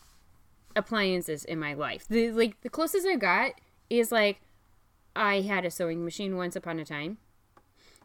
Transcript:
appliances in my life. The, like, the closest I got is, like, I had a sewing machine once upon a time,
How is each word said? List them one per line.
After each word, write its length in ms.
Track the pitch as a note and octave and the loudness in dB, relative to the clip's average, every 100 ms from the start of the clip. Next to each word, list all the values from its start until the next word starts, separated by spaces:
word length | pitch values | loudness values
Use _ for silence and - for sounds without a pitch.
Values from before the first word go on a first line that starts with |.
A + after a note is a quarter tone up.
| - - - - - _ - D#3+ | -20 -20 -20 -20 -20 _ -6 -4
appliances 680 | - A3 F#3+ F3+ E3 D3+ | 0 0 2 0 -2 -8
in 140 | - D#3+ | -6 -6
my 160 | D3+ | -4
life. 320 | C#3+ C3+ F#2 - | -4 -6 -6 0
The, 220 | A3+ A#3 | 2 2
like, 300 | A3+ A#3 - | 2 2 0
the 80 | A#3+ | -6
closest 360 | - D#4+ G4 F#4+ | -2 0 2 2
I 100 | D#4 | 2
got 360 | F#3+ F#3+ B3+ - _ _ - | 4 2 0 -4 _ _ 0
is, 220 | A#3 A3+ | 2 4
like, 280 | A#3 G#3 G3 - _ _ _ _ _ _ - | 4 4 2 -10 _ _ _ _ _ _ 0
I 240 | G#3 G3 | 2 2
had 240 | G3 F#3+ | 2 0
a 60 | F3 | -2
sewing 340 | - E3+ E3 | -2 -2 -2
machine 320 | E3+ - G3 F#3 | -6 -4 -4 -2
once 200 | F3 F3+ | -4 -6
upon 220 | F3 D#3+ | -6 -6
a 60 | |
time, 340 | D3+ D3 D#3 A3 _ _ _ _ _ _ - - | -6 -6 -6 -10 _ _ _ _ _ _ -20 -20